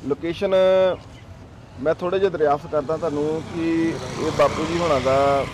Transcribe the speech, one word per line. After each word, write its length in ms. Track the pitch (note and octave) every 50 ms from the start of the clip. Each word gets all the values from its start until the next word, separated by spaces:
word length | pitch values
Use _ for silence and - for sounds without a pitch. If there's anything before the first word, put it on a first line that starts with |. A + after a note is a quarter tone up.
| -
ਲੋਕੇਸ਼ਨ 480 | C3 C#3+ - - E3 E3 - G3+ G3 F#3+ F#3+ F#3 F#3 F#3 F#3+ F#3 F#3 E3+ - - - - - - - - - - - - - - - - -
ਮੈਂ 120 | B2+ D3+ E3
ਥੋੜ੍ਹਾ 260 | - F3+ F3 F#3 F#3+
ਜਿਹਾ 100 | G3 F#3+
ਦਰਿਆਫਤ 420 | D#3+ D3+ D#3 D3 C#3+ D3 D#3+ D#3+
ਕਰਦਾ 260 | D#3 D3+ C3+ B2+ D#3+
ਤੁਹਾਨੂੰ 440 | D3+ E3 D#3+ D3 D3 D3 D#3 D#3 D#3+ - - -
ਕਿ 360 | E3 E3 E3 E3 E3 E3 E3 E3 - - - - - D3
ਇਹ 60 | D#3 D3+
ਬਾਪੂ 280 | D3+ D3 C#3 - C#3 D#3+ D#3+ E3+
ਜੀ 40 | E3+
ਹੋਣਾ 200 | F3 E3 D3 C3
ਦਾ 460 | B2 C3 C3+ C#3 C#3 C#3 C#3 C#3 C3 -